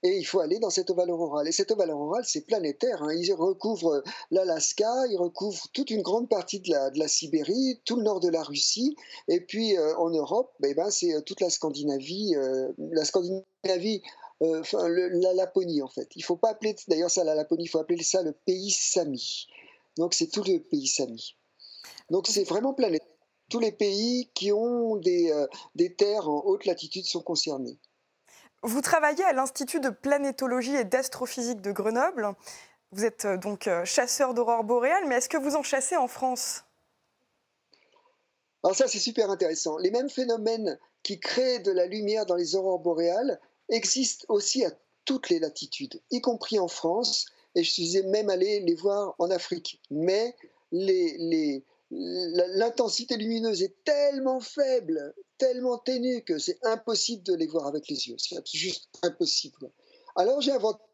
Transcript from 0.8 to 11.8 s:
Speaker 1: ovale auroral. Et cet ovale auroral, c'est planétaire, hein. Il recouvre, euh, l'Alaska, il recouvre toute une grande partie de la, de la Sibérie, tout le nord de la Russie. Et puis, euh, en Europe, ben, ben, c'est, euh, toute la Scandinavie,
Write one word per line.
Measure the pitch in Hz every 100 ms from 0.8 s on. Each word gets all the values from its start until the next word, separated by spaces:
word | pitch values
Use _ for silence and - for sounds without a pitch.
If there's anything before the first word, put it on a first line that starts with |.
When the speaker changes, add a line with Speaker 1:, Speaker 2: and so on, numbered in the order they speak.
| 180
Speaker 1:
ovale | 180 180
auroral. | 170 165 147 151
Et |
cet | 170 196
ovale | 214 175
auroral, | 147 147 208 247
c'est | 160 -
planétaire, | 214 160 139 254 196
hein. | 151
Il | 165 175
recouvre, | 180 175 190 208 208 165 143
euh, | - - -
l'Alaska, | 180 185 160 - - 214 247 254
il | 196
recouvre | 175 - 202 180 -
toute | - 277
une | 220
grande | 175 214 240
partie | 208 180 202
de | 185
la, | 151 135
de | 139
la | 151
Sibérie, | - 160 156 151 226 262 247
tout | - 240
le |
nord | 214 190
de | 175
la | 165
Russie. | 143 143 - - 262 302 - - -
Et | 175
puis, | 180 202 226 190
euh, | 156 160
en | 165
Europe, | 165 143 208 254 _
ben, | 139
ben, | 143 196
c'est, | 202 175
euh, | 156
toute | 151 196
la | 180
Scandinavie, | - 156 143